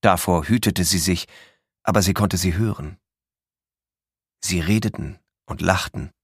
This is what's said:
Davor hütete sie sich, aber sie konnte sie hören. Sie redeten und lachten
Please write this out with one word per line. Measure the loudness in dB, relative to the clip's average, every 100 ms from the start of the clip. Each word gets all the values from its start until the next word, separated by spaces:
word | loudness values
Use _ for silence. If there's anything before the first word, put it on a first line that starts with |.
Davor | 4 2 2 0 2
hütete | 0 0 0
sie | 0 0
sich, | 0 -2 -4 -18 -20 _ _ _
aber | 0 2
sie | 2
konnte | 2 0 2
sie | 0 0
hören. | -2 -2 -8 -14 _ _ _ _ _ _ _ _ _ _ _ _ _ _
Sie | -4 -2
redeten | 0 0 0 -6 -10 -12 _ _ _
und | -4
lachten | 0 0 0 -10 -12 _